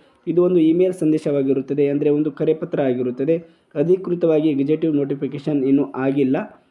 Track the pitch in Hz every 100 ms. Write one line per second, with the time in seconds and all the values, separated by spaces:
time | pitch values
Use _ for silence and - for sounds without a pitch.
0 | _ _ - 165 180 180 160 165 185 180
1 | 156 156 156 143 135 135 135 143 143 143
2 | 151 147 151 - 156 156 175 190 139 123
3 | 123 123 139 165 170 _ _ 156 165 185
4 | 185 175 170 156 156 135 139 156 160 143
5 | 139 139 139 139 - 147 135 139 139 127
6 | 135 139 131 147 214 - _